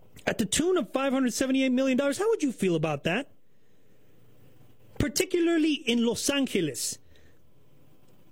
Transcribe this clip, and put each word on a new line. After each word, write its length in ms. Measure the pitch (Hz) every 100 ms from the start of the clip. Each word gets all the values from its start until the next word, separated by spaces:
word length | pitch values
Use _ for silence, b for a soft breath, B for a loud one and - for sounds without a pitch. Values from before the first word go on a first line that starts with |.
| - -
at 140 | - -
the 80 | 208
tune 300 | - 339 370
of 160 | 220
five 200 | 262 277
hundred 220 | 262 247
seventy-eight 380 | - 262 269 269
million 260 | 254 269 254
dollars, 200 | 285 277
how 100 | 427
would 160 | 453
you 80 | 285
feel 240 | - 190 165
about 260 | 156 143
that? 260 | 165 196 - - - b b b b b b b b - - - - - - -
Particularly 720 | 285 - 381 349 339 339 311
in 340 | 277 240 240 233
Los 240 | 208 -
Angeles, 680 | 277 262 208 156 120 - - b b b b b - - - - - - - -